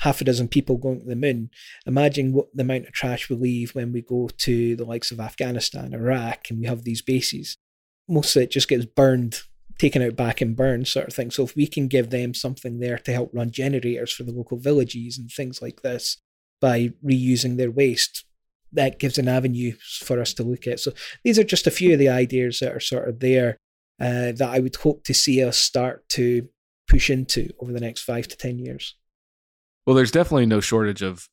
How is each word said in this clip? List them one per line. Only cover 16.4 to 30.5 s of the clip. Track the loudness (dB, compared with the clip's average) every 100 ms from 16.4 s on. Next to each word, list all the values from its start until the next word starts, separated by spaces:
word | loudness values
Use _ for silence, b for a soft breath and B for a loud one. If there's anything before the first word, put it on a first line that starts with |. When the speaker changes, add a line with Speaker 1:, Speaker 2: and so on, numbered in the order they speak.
| _ 0
Speaker 1:
by | 2 2 0 -2
reusing | 0 2 4 2 2 0
their | -2
waste, | 2 2 2 -4 -4 -16 _ _ _ _
that | 0 0 0
gives | -2 0
an | 0
avenue | 2 0 0 -4 -6 -12 -14
for | -4 -2
us | -2
to | -4
look | -4 -4 -4
at. | -4
So | -6 -8 B B
these | 2 4
are |
just | 4 4 0
a |
few | 4 4
of | 6
the | 6
ideas | 6 2 2 0 -2
that | -6
are | -6
sort | -4 -4 -4
of | -2
there, | 2 4 2 -2 _ _ _ -6
uh, | -2 -2 -2
that | -2 0
I | 0
would | 0
hope | 0 0 0
to | -2
see | 0 2 2
us | 2 2
start | 0 0 -2 -4 -8
to | -2 0 0 -2 _ _ _ 6
push | 6 6
into | 0 0 -2 -4 -8
over | -8
the | -6
next | -6 -8
five | -6 -6 -6
to | -8
ten | -8 -8
years. | -10 -12 -14 -16 _ _ _ _ _ _ _ _ 4
Speaker 2:
Well, | 6
there's | 6
definitely | 4 4 4
no | 4